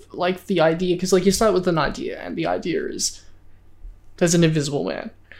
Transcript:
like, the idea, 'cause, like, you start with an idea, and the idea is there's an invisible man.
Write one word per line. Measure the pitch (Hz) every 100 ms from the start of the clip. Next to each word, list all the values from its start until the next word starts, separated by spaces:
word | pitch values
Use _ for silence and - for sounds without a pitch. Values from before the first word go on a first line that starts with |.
| -
like, | - 175 185 -
the | 180
idea, | 160 170 185 175
'cause, | 185
like, | 190 190
you |
start | 190 220
with | 180 180
an | 160
idea, | 139 - - -
and | 90 -
the | 160
idea | - 175 160 -
is | - - - - - - - - - - - - -
there's | 175 170
an |
invisible | 165 160 147 143
man. | 90 - - - -